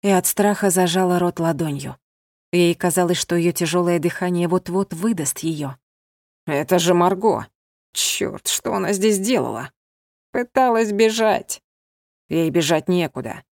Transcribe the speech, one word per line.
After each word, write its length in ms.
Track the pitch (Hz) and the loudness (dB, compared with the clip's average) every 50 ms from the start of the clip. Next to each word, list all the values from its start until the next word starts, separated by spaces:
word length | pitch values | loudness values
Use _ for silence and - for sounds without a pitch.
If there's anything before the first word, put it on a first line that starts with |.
и 80 | - 202 | 2 2
от 160 | 196 180 180 | 2 2 2
страха 460 | - - - 202 208 208 202 208 196 | 0 0 2 2 2 2 2 0 0
зажала 480 | 175 185 180 175 165 190 185 180 180 175 | 2 2 0 2 2 0 0 2 2 2
рот 200 | 175 175 170 - | 0 -2 -2 -2
ладонью. 600 | 165 165 160 139 165 156 143 139 135 131 131 _ _ _ _ _ _ _ _ _ _ _ | -2 -2 0 -2 -4 -4 -4 -8 -10 -12 -14 _ _ _ _ _ _ _ _ _ _ _
Ей 220 | - 175 175 170 175 | 0 2 2 2 2
казалось, 440 | - - 180 - 185 180 170 180 170 | 2 0 0 2 2 2 2 0 -2
что 180 | - _ 170 | -2 _ 0
ее 160 | 175 165 175 | 0 0 0
тяжелое 460 | 165 - 175 156 165 180 175 175 175 170 | 0 0 -4 0 0 0 2 2 0 0
дыхание 500 | 147 170 - - 185 180 180 175 175 165 | 0 -2 -4 -2 -4 -2 0 0 0 0
вот-вот 460 | 175 180 - - 170 190 196 - - | 0 -2 -2 -2 -4 -4 -2 -4 -6
выдаст 460 | 160 180 226 226 165 151 135 - - | -4 -2 -2 -2 -2 -4 -6 -6 -4
ее. 340 | - 165 160 147 147 135 131 _ _ _ _ _ _ _ _ _ _ _ _ _ _ | -4 -6 -4 -4 -6 -8 -10 _ _ _ _ _ _ _ _ _ _ _ _ _ _
«Это 320 | - 151 139 151 - 190 175 | -4 -2 -2 0 2 0 2
же 160 | 165 175 180 | 4 4 4
Марго! 540 | 175 175 185 196 185 202 226 170 - 117 - _ _ _ _ _ _ _ _ | 4 4 2 2 2 2 0 0 0 -4 -12 _ _ _ _ _ _ _ _
Черт, 540 | _ - - - - - 202 - - - _ | _ -4 -4 -4 -2 -2 -4 -6 -6 -8 _
что 260 | - - - - - | -4 -6 -4 -4 -4
она 220 | 214 196 190 165 202 | -2 -2 -2 -2 -2
здесь 240 | 190 190 220 208 190 | 2 2 2 2 2
делала?» 540 | 190 220 262 202 123 120 113 110 131 139 _ _ _ _ _ _ _ _ _ _ _ _ | 0 0 0 0 0 -2 -6 -8 -10 -14 _ _ _ _ _ _ _ _ _ _ _ _
«Пыталась 600 | - 254 247 - _ 269 262 254 233 226 226 214 | -6 -6 -6 0 _ 2 2 4 4 2 0 0
бежать!» 680 | 208 202 226 220 220 226 226 220 190 - - - - - _ _ _ _ _ _ _ _ _ _ _ _ _ _ | 2 2 2 2 2 2 0 2 2 0 -2 -8 -14 -14 _ _ _ _ _ _ _ _ _ _ _ _ _ _
«Ей 180 | 151 165 165 160 | -2 0 0 2
бежать 400 | 151 170 160 143 170 156 147 - | 2 0 2 2 0 0 0 0
некуда. 540 | 180 180 170 151 _ 131 123 117 - - - _ | 0 0 0 -2 _ -10 -10 -10 -12 -14 -16 _